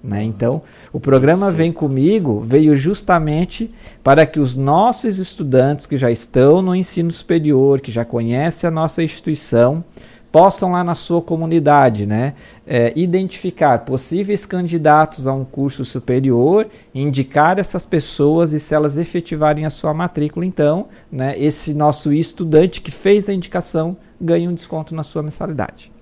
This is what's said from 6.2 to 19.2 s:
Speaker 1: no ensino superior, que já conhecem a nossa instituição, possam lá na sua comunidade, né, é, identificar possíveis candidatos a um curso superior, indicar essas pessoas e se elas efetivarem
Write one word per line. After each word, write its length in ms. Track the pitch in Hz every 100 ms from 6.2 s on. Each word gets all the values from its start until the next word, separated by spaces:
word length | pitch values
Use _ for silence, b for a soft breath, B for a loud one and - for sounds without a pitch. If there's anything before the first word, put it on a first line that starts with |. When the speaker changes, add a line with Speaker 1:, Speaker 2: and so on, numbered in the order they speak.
| - 127 135 170
Speaker 1:
no 140 | 185
ensino 360 | 180 180 - 170
superior, 680 | 165 - 170 151 135 135 139
que 120 | 135
já 120 | 110
conhecem 640 | 117 120 117 120 147 - 170
a 40 |
nossa 300 | 160 160 -
instituição, 840 | 160 - - 151 - 117 120 156 170 B B B _
possam 380 | 156 190 - 185
lá 140 | 180
na 100 | 175
sua 260 | 170 - 170
comunidade, 880 | 170 160 165 165 143 147 131 107 104
né, 280 | 107 135 143 B B
é, 280 | - 120 117
identificar 840 | 151 180 180 190 - 185 175 151 120
possíveis 680 | - 131 - 170 202 202 -
candidatos 800 | 180 175 170 151 151 156 - 135
a 60 |
um 120 | 135
curso 400 | 131 - 139 -
superior, 840 | 131 131 - 127 135 120 135 196 214 B B
indicar 640 | 131 143 135 131 147 156 196
essas 260 | 190 180
pessoas 680 | - 165 - - 143 160 170
e 80 | 151
se 120 | -
elas 240 | 156 151 139
efetivarem 680 | 170 175